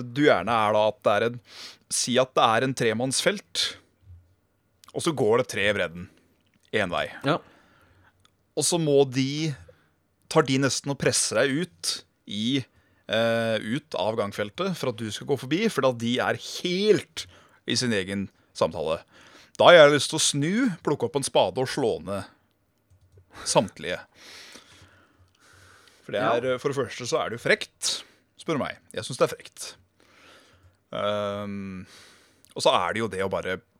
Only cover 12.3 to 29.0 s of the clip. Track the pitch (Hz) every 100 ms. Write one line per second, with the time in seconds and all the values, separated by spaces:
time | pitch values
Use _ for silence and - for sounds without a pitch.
12.3 | 101 113 139 - _ _ _ - 110 113
13.3 | 113 113 110 107 131 - - 98 113 101
14.3 | - 104 - 190 170 131 110 110 - 127
15.3 | 135 127 160 220 - 131 120 117 123 107
16.3 | 113 - - 180 180 208 170 - - -
17.3 | - - _ - 120 123 104 90 101 95
18.3 | _ _ - 85 82 78 80 - - -
19.3 | - - - 117 175 147 147 - 156 -
20.3 | 147 147 214 262 165 - 147 117 143 120
21.3 | 151 104 98 131 - 120 82 87 98 -
22.3 | _ _ _ _ _ _ _ _ - _
23.3 | - - 156 101 - 80 90 - _ -
24.3 | - - - - - - _ _ _ _
25.3 | _ _ - - - - _ - 101 107
26.3 | 120 131 127 147 139 117 - 120 156 90
27.3 | 113 139 220 - - - - - _ _
28.3 | - - 147 85 - _ 92